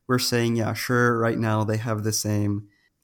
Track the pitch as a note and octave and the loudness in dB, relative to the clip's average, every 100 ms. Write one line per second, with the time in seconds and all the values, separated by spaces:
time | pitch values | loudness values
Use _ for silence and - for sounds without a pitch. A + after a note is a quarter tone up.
0 | - B2+ - A#2+ A#2 A#2 G#2+ A2 - A#2+ | -2 0 2 0 2 0 -2 -4 -2 2
1 | A#2+ A#2 A#2 A#2 A2+ G#2+ G#2+ A2 A#2+ G#2+ | 2 2 0 0 0 0 0 -2 -2 -2
2 | G#2+ G#2+ G#2 G#2 G#2 G#2 G#2 _ _ _ | -2 -2 0 0 0 -2 -6 _ _ _